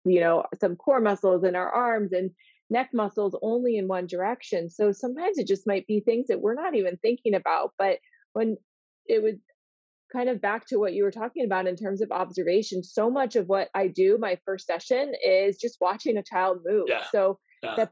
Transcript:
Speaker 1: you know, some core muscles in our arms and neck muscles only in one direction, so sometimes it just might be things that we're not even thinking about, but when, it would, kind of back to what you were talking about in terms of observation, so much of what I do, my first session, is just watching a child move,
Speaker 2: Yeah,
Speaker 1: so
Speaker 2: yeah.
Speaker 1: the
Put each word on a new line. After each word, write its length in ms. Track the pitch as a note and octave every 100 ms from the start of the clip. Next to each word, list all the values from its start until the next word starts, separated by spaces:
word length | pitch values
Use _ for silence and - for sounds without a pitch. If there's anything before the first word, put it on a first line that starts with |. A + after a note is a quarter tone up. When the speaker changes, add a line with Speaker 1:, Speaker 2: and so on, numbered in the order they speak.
| F3+
Speaker 1:
you 140 | F3
know, 240 | E3+ E3+ - -
some 160 | F#3 F3
core 240 | - C4
muscles 440 | G#3+ G3 F#3+ F#3
in 100 | F#3 F3+
our 140 | F3+
arms 420 | A#3+ A#3+ A3+ G3
and 180 | F#3 F#3 - _ _ -
neck 200 | A#3 C4
muscles 420 | A#3 G3+ G#3+ G3+ E3+
only 340 | A3 A#3+ B3 A3
in 100 | F#3+
one 180 | F#3 F3
direction, 640 | F3+ F#3+ G3 - F3+ E3+
so 200 | - G#3
sometimes 460 | G3 B3 C#4 F#4 E4
it 80 | F#3+
just 200 | F#3+ G#3
might 200 | G3 -
be 140 | G#3
things 280 | A#3+ A#3 C4
that 120 | F3+
we're 140 | G#3
not 200 | C4 F4
even 220 | A#3+ F#3 F3+
thinking 360 | A3 B3 A3+
about, 380 | F#3+ D#3 D#3 - -
but 200 | G3 - _ _ _
when, 240 | A3 A3+ G3+ _ _ _ _ -
it 160 | A3
would, 180 | A3 G#3 _ _ _ _ _ _ _
kind 160 | B3 B3
of 120 | G#3+
back 260 | G3+ A3+ -
to 120 | G#3+
what 160 | G3+
you 100 | F#3+
were 60 | G3+
talking 340 | G#3 A#3+ E4+
about 220 | A3+ F#3 F#3
in 100 | F3+
terms 240 | G3+ G3
of 100 | A3
observation, 720 | F3+ F#3 F3+ E3+ F#3+ G#3+ F#3
so 260 | F3 - A3+
much 260 | C4+ B3+ A#3
of 120 | F3+
what 200 | G3 -
I 140 | G3 F#3
do, 300 | - F#3+ A3
my 200 | G#3+ F3+ -
first 200 | F#3+ -
session, 480 | E3+ - B3+ C#4+ A#3
is 340 | G3 F#3+ G3+ F#3+
just 200 | A#3 -
watching 360 | F3+ G#3 - G#3
a 60 |
child 380 | - F#3 F#3 F3+
move, 260 | E3+ G#3 C3+
Speaker 2:
Yeah, 160 | A2+ -
Speaker 1:
so 280 | G#3 F#3+ G3 _ _
Speaker 2:
yeah. 160 | A3+ A3
Speaker 1:
the 100 | A3